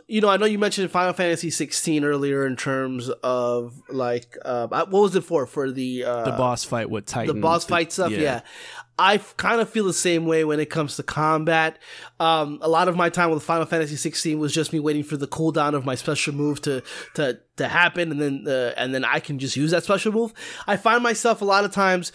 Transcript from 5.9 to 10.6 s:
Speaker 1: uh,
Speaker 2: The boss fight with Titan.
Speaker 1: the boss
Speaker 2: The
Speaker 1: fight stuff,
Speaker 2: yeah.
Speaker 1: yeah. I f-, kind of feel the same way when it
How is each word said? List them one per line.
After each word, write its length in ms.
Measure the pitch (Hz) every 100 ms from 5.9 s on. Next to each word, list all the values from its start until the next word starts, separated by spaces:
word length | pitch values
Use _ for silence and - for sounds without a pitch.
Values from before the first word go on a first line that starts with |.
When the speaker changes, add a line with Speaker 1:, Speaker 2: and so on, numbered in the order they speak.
| 127
Speaker 1:
uh, 200 | 120 120 110
Speaker 2:
The 60 | 107
boss 260 | 123 117
fight 260 | - 120 110
with 160 | 110 -
Titan. 280 | 127 113 123
Speaker 1:
the 60 |
boss 220 | 160 170
Speaker 2:
The 60 | -
Speaker 1:
fight 220 | 175 165
stuff, 200 | - 170
Speaker 2:
yeah. 80 | -
Speaker 1:
yeah. 200 | 147 120 - - - - - -
I 180 | 185 208
f-, 200 | - -
kind 240 | 190 233
of 80 | 220
feel 160 | 220
the 80 | 196
same 320 | 170 180 165
way 180 | 165 160
when 140 | 156
it 120 | 151